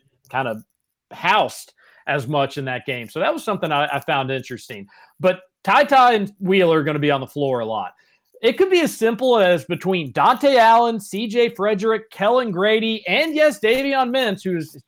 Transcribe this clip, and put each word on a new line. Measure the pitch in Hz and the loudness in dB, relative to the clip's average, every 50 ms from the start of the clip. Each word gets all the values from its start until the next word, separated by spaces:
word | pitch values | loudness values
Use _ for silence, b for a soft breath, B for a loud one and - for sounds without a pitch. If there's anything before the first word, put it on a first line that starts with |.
| _ _ _ _ _ - | _ _ _ _ _ -8
kind | - 131 131 120 | -6 -4 -4 -4
of | 110 110 - _ _ _ _ _ _ _ _ _ | -6 -8 -12 _ _ _ _ _ _ _ _ _
housed | - - - 180 208 214 147 117 - - - _ _ b b b b b b | -14 -4 0 2 2 2 2 -2 -4 -12 -20 _ _ b b b b b b
as | - 139 147 117 127 | -4 -4 -4 -4 -2
much | 151 143 139 135 - 147 | -2 -2 -2 -2 -4 -8
in | 135 | -8
that | 131 127 120 - | -8 -8 -8 -8
game. | 143 127 120 117 107 | -8 -8 -8 -10 -10
So | - 156 | -6 -4
that | 196 262 339 | -2 -2 -2
was | 302 - | -4 -4
something | - 294 220 180 160 | -6 -6 -4 -2 -2
I, | 151 143 151 143 139 | 0 0 0 -2 -2
I | 143 | -6
found | - - 151 139 135 127 | -4 -2 -2 -2 -2 -4
interesting. | 135 131 120 - 123 110 - - 117 101 98 b b b b b b b | -6 -8 -8 -10 -14 -16 -14 -16 -18 -18 -18 b b b b b b b
But | 143 185 185 - - _ _ _ - | 0 0 0 0 -8 _ _ _ -2
Ty | 190 208 277 294 | 2 2 2 4
Ty | 285 285 262 247 247 233 | 4 4 4 6 4 4
and | 208 196 202 - - | 2 -2 -6 -10 -8
Wheeler | 196 180 196 190 180 165 160 160 | -2 0 2 2 4 4 2 2
are | 139 | 0
gonna | 156 151 147 | -2 -2 0
be | 147 147 | 0 0
on | 143 135 | 0 0
the | 127 | -4
floor | - - 147 143 135 127 120 | -8 -6 -4 -4 -2 -2 -4
a | 113 | -4
lot. | 110 110 104 92 90 _ _ _ _ _ _ _ _ _ - | -4 -6 -6 -8 -10 _ _ _ _ _ _ _ _ _ -2
It | - 233 240 - | 0 0 2 2
could | 381 381 | 2 2
be | 370 349 | 4 2
as | 311 226 - | 2 0 -2
simple | - 220 226 233 - 262 254 240 220 | 0 -2 -2 0 0 0 2 4 4
as | 190 180 180 156 127 | 4 4 2 2 0
between | - 175 170 - 185 190 175 151 127 | -6 -8 -6 -4 -4 -4 -4 -4 -4
Dante | - 151 143 220 254 247 294 277 269 | 0 2 4 4 4 4 2 4 6
Allen, | 240 220 226 226 233 240 233 226 208 | 6 6 6 6 6 4 2 -2 -4
C | - - - 202 240 | -8 -8 -8 -6 -6
J | 214 214 240 233 233 | -2 0 0 0 0
Frederick, | 233 - 196 214 220 185 214 220 220 208 220 _ | 0 -2 -2 -2 -2 0 0 -2 -2 -2 -6 _
Kellen | - - 196 214 240 254 247 220 | -6 -2 0 2 2 2 0 -2
Grady, | 170 175 196 214 220 226 220 226 226 208 - 175 | -4 -2 0 2 2 0 0 -2 -4 -4 -4 -2
and | 190 262 320 330 294 | 0 0 0 -2 0
yes, | 302 302 302 - - | 2 2 2 0 0
Davion | - 214 247 262 269 277 269 262 254 240 247 | 0 0 0 0 0 -2 0 -2 -2 0 0
Mintz, | 262 254 214 190 190 - | -2 -2 -2 -4 -4 -4
who | 190 180 | -4 -4
is | 165 151 - - 135 _ | -4 -6 -8 -14 -20 _